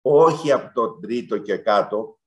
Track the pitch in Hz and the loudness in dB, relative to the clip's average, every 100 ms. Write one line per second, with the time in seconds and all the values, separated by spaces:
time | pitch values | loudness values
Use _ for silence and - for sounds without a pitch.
0 | 135 147 160 151 151 127 - 123 113 85 | 4 4 4 2 0 -2 -2 -4 -4 -6
1 | 101 120 - 104 - 92 - 101 92 107 | -8 -6 -4 -8 -4 -4 0 0 0 -4
2 | 110 _ | -8 _